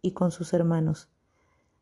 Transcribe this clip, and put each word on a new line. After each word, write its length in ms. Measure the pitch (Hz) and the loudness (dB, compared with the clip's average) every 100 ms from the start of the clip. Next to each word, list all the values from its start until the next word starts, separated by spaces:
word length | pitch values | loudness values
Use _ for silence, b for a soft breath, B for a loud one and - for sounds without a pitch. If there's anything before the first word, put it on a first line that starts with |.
y 100 | 185 | -6
con 200 | 185 180 | 0 -2
sus 220 | 170 165 | 0 -2
hermanos, 560 | 175 165 165 160 156 - _ _ _ _ _ _ _ | 2 2 2 0 -2 -8 _ _ _ _ _ _ _